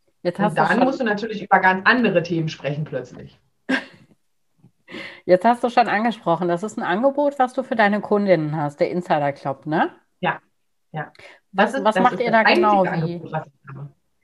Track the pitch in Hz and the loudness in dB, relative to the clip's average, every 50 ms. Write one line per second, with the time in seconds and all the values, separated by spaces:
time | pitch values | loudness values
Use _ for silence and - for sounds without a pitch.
0 | _ _ _ _ - 175 175 - 202 214 156 170 156 165 180 233 262 262 269 - | _ _ _ _ -6 -6 -2 0 -2 0 2 0 0 2 2 2 2 2 0 -2
1 | 254 214 208 196 - 220 - - 175 - 196 185 190 185 185 190 - 214 226 254 | -2 -2 -2 -4 -4 -8 -8 -8 -2 0 2 4 4 4 2 2 2 2 2 2
2 | 233 202 170 175 160 - 175 165 156 160 - - - 139 147 147 156 - - - | 2 2 2 0 0 0 -2 -2 -2 -4 -6 -6 -6 -6 -4 -4 -6 -6 -6 -8
3 | 95 - - - - - _ _ _ _ _ _ _ - 262 - - - - - | -10 -10 -16 -18 -20 -20 _ _ _ _ _ _ _ -4 -4 -4 -4 -8 -20 -20
4 | - _ _ _ _ _ _ _ _ _ _ _ _ - _ _ _ - - - | -20 _ _ _ _ _ _ _ _ _ _ _ _ -20 _ _ _ -18 -16 -14
5 | - - - - - - 180 180 - 233 240 240 - 240 233 247 233 - 156 202 | -14 -14 -18 -8 0 2 2 4 4 2 2 2 0 0 2 2 2 2 2 0
6 | 220 240 214 - - 175 170 156 185 175 170 170 202 214 - - 202 147 175 202 | 0 -2 -4 -4 -2 -2 0 0 0 -2 -2 -2 -4 -6 -8 -6 -4 -4 -2 0
7 | 247 277 277 294 294 285 285 285 262 247 - - 254 - 262 226 214 202 208 208 | 0 0 0 0 -2 -2 0 0 -2 -2 -2 -6 -6 -4 0 2 2 2 2 0
8 | 202 - 214 208 202 196 180 160 156 151 151 160 147 147 147 - 175 - - 180 | -2 0 0 0 4 4 2 2 2 -2 -2 -2 -4 -4 -2 -2 -2 -2 -2 -4
9 | 175 - 175 151 147 143 139 - - 147 135 - - 151 151 175 262 359 - _ | -2 0 0 0 0 -2 -4 -4 -6 -8 -8 -6 -6 -4 -2 -2 -2 -2 -4 _
10 | _ _ _ - - 165 - - _ _ _ _ _ _ _ _ _ _ - 156 | _ _ _ -6 -4 -4 -4 -6 _ _ _ _ _ _ _ _ _ _ -12 -12
11 | 147 - _ - - - - _ _ _ - 190 208 214 214 - 190 214 208 185 | -12 -12 _ -20 -20 -20 -20 _ _ _ 0 0 0 0 0 0 0 0 2 4
12 | - 247 - 185 240 233 220 226 214 208 214 - - 214 208 196 185 170 170 165 | 2 2 2 0 -2 2 4 4 4 4 4 4 4 4 4 4 2 2 0 -2
13 | 156 170 170 175 - - - 156 151 - _ _ _ 143 135 135 143 143 _ _ | -4 -4 -6 -8 -10 -8 -8 -8 -8 -10 _ _ _ -18 -16 -16 -16 -16 _ _
14 | _ _ _ _ | _ _ _ _